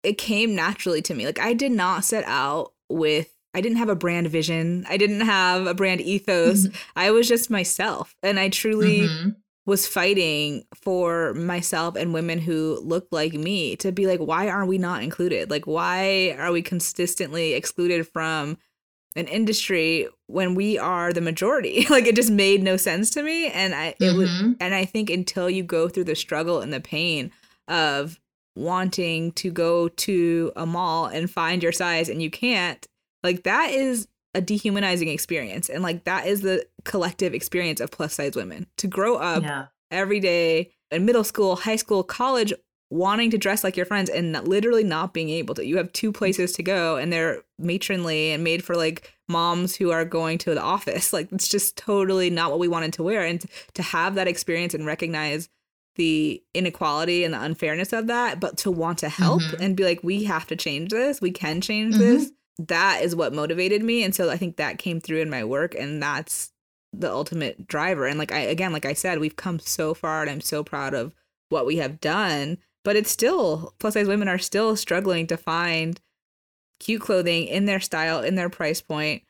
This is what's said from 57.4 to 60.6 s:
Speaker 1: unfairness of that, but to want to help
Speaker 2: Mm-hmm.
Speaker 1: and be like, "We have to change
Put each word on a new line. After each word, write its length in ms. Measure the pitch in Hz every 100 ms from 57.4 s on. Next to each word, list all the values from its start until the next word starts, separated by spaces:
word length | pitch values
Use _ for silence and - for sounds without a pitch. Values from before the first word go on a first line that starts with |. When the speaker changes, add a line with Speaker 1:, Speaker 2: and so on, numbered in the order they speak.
Speaker 1:
unfairness 520 | 139 160 160 160 190
of 120 | 226 226
that, 300 | 240 240 175
but 200 | 185 -
to 120 | 202
want 280 | 170 165 165
to 100 | 151
help 320 | - 170 170
Speaker 2:
Mm-hmm. 220 | 160 160
Speaker 1:
and 140 | 190 190
be 60 |
like, 160 | 185 170
"We 200 | 170 202
have 220 | 208 160 165
to 60 |
change 340 | 165